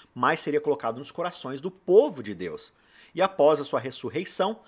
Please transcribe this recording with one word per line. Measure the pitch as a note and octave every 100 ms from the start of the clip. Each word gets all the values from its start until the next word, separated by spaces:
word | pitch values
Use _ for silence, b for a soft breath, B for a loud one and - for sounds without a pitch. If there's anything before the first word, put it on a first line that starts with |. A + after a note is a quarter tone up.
| B
mas | B2+ B2+ D#3
seria | - D3
colocado | D3+ C#3 A#2 A#2
nos | C#3+
corações | - F3 - C3 C#3
do | F3
povo | F#3 - F#3+ C#4+ D3
de | G#2
Deus. | F2 F2 D2+ - B B B B
E | D#3+
após | F#3+ - D3 D3+
a |
sua | C#3 C3
ressurreição, | B2+ - A#2 B2+ F#3 - F#3+ A3